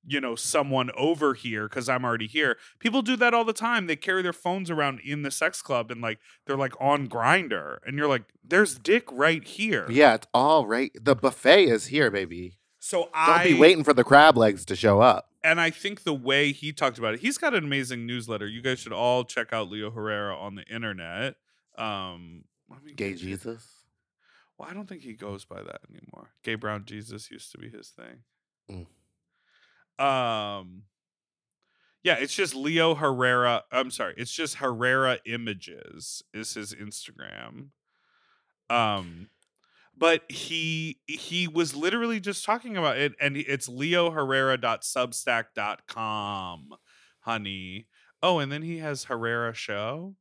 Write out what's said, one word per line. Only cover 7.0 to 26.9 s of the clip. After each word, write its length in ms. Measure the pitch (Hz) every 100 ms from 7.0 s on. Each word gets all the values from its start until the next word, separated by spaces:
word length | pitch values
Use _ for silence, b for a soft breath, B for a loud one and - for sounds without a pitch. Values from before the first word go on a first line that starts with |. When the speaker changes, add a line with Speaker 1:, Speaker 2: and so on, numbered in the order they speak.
| 131
Speaker 1:
Grindr. 680 | 113 117 180 160 101 73 64 -
And 100 | 139
you're 100 | 147
like, 160 | 127 104 _
"There's 360 | - 180 208 -
dick 260 | - 226 -
right 320 | 127 151 165 -
here." 400 | - 220 143 90
Speaker 2:
Yeah, 240 | 123 143
it's 120 | 110 -
all 320 | 123 139 160 110
right. 240 | 117 135
The 200 | - 117 127
buffet 480 | 135 - 127 185
is 220 | 170 110 -
here, 240 | 143 127
baby. 480 | 98 90 85 90 92 _ _
Speaker 1:
So 240 | - 180 170 160
Speaker 2:
Don't 180 | 160 170
be 120 | 175
Speaker 1:
I 40 | 135
Speaker 2:
waiting 220 | 156 170
for 120 | 151
the 100 | 127
crab 320 | 120 139 156 127
legs 300 | 110 95 -
to 100 | -
show 240 | 110 101
up. 300 | 123 104 - _
Speaker 1:
And 160 | 160 165
I 120 | 165
think 320 | 160 196 202
the 80 | 175
way 380 | 143 123 139 147
he 180 | 143 147
talked 260 | 147 143 117
about 160 | 113
it, 60 | 113
he's 180 | 220 285
got 160 | 320
an 100 | 226
amazing 420 | 147 139 127 123 117
newsletter. 400 | 123 110 107 104
You 140 | 117
guys 180 | 131 127
should 120 | 123
all 320 | 101 120 123
check 280 | 120 - 113
out 160 | 113 95
Leo 200 | 107 107
Herrera 460 | 113 107 104 101 80
on 180 | 101
the 100 | 98 -
internet. 680 | 113 113 95 82 90 131 - _ _ _ -
Um, 680 | 110 101 95 87 85 82 _ _ _
let 140 | 127
me 80 | 147
Speaker 2:
Gay 200 | 139 98
Speaker 1:
get 80 | 90
you 140 | 92 95
Speaker 2:
Jesus? 300 | 113 113 - _ _ _ _ _ _ _ _ _
Speaker 1:
Well, 100 | 151
I 60 |
don't 120 | 185 202
think 160 | 185
he 120 | 135
goes 320 | 110 101 101 -
by 160 | -
that 180 | 50 - _
anymore. 440 | - - - - _
Gay 120 | - 110
Brown 280 | 107 104
Jesus 460 | 104